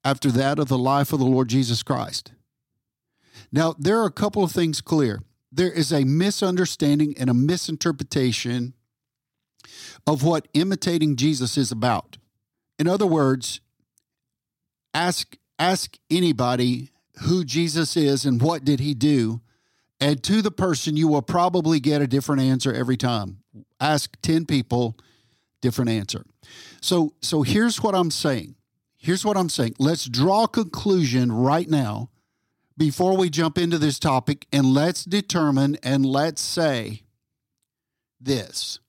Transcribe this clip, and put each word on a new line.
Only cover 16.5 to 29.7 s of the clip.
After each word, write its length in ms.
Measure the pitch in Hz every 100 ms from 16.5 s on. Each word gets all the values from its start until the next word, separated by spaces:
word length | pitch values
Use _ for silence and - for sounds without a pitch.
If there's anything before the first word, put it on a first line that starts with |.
| 123 123 123 131 _ _ -
who 240 | - 180 139
Jesus 500 | 147 170 156 151 170
is 300 | 143 135 143
and 160 | 120
what 240 | 151 160 135
did 160 | 135
he 120 | 143
do, 480 | 123 147 139 113 117 _ _ _ _ _ -
and 220 | 143 143
to 180 | - 214
the 100 | 202
person, 460 | - 185 143 156 151
you 100 | 160
will 140 | 147
probably 580 | - 175 175 180 156 156
get 220 | 135 147
a 60 | 139
different 340 | 139 135 139
answer 320 | 131 127 135
every 240 | 120 123 123
time. 400 | 123 113 95 98 _ 107 - -
Ask 380 | 143 147 - -
ten 240 | - 160 165
people, 520 | 143 113 120 117 - _ _ _ _ _ _
different 280 | 123 123 120
answer. 360 | 110 98 - - _ - - - -
So, 320 | - 175 151 -
so 220 | - 156
here's 380 | 131 208 233 -
what 140 | 220 190
I'm 160 | 170
saying. 440 | - 151 120 - - _ _ _ _
Here's 260 | 156 185
what 140 | 214 196
I'm 120 | 170
saying. 260 | - 113